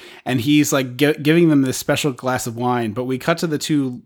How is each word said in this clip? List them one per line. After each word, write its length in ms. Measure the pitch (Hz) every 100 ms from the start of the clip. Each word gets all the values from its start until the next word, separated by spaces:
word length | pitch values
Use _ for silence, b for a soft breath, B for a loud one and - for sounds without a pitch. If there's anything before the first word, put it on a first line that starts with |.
| B B -
and 160 | 127
he's, 320 | 135 147 143
like, 240 | 143 131 123
gi-, 160 | 147 156
giving 260 | 147 165 170
them 140 | 147
this 160 | 131 123
special 340 | - 143 151
glass 360 | 123 131 127 123
of 100 | 117
wine. 340 | 123 123 113
But 140 | 107 127
we 120 | 127
cut 200 | - 170
to 80 | 170
the 100 | 147
two 440 | - 151 131 123